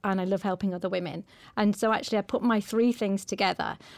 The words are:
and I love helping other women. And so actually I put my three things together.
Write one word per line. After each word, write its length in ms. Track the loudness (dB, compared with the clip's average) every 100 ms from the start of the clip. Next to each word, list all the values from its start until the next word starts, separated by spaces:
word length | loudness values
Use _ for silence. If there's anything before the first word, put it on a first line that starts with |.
and 160 | -2 0
I 60 | 0
love 160 | 0
helping 320 | 0 0 -2
other 160 | -2 -2
women. 340 | -2 -4 -8 -12 -18 -10 0
And 200 | 2 2
so 160 | 2
actually 240 | 0 0 -2
I 40 |
put 200 | 0 0
my 180 | 2 2
three 320 | 2 2 2
things 340 | 2 0 -2 -2
together. 520 | 0 0 0 -4 -6 -12